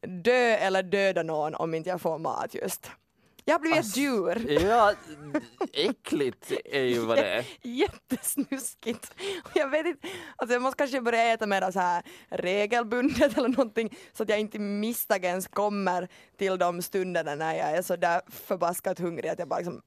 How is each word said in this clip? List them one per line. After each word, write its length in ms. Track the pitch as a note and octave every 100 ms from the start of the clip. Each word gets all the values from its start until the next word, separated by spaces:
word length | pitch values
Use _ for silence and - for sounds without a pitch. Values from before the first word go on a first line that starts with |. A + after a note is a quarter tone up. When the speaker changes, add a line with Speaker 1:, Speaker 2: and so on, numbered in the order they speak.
| -
Speaker 1:
dö 480 | F3+ F3 B3+ A#3+ A3
eller 260 | F#3+ F#3+
döda 400 | F#3 G3 G3 F3+
någon 320 | D#3+ D#3 D3+
om 200 | - E3
inte 160 | D#3+ E3
jag 100 | F3+
får 180 | E3+ D#3
mat 360 | D#3 - -
just." 360 | - F#3+ - - - _ _ _ _
Jag 100 | -
har 40 | D#4+
blivit 180 | D#4 D#4+
Speaker 2:
Alltså, 120 | A3+
Speaker 1:
ett 40 | G3+
djur. 560 | C#4+ A#3+ E3 E3+ A#2+ D3 F3+
Speaker 2:
ja, 240 | A#3 G#3 G3+ - D3+ D3 C#3+ - _ F#4+
äckligt 800 | - E3+ - - - C3+ - - C3
är 180 | - C#3
ju 160 | C3 A#2+
vad 180 | A2+ A2+
det 80 | G#2+
är. 100 | G2+ B2+ -
Speaker 1:
<laughs> 0 |
Jättesnuskigt. 1500 | B3 B3 F#4+ - _ C4 - - C4+ C4+ - - - A3+ - - G4 F#4+
Och 60 | -
jag 140 | - C#4
vet 160 | D4+ D#4+
inte, 220 | D4 E4+ F#4 - -
alltså 160 | A#3
jag 100 | B3
måste 160 | B3+ C4
kanske 220 | C#4+ C4
börja 320 | A#3 A3+ A#3
äta 140 | A3+ G#3+
mer 240 | G3 F#3
så 100 | F#3+
här 220 | F3+ F3 - - -
regelbundet 1080 | - F3 G3 G#3 A#3+ A3+ A#3+ C4 B3 C#4+ G#3+
eller 100 | B3
någonting, 480 | B3 A#3+ A3 A3+ - -
så 100 | -
att 60 | G#3+
jag 120 | G#3+
inte 180 | G#3+ G#3+
misstag 680 | G3+ G3+ A3 A#3+ - G3+
ens 240 | F3+ F3+ F#3
kommer 600 | - G#3 G#3 F#3+ F3+ F3+ - - _
till 200 | G3 F#3+
de 240 | F3 F3
stunderna 520 | E3+ G3 F#3 F3 D#3
när 200 | D3 D#3+
jag 160 | D#3+ D#3
är 120 | D#3
så 140 | F3+ F3
där 240 | F3 E3+ -
förbaskat 680 | - - F#3+ E3+ F3+ - F3
hungrig 300 | F3 E3 D#3+
att 100 | D#3+
jag 100 | E3
bara 100 | B3
liksom 220 | F3+ C#3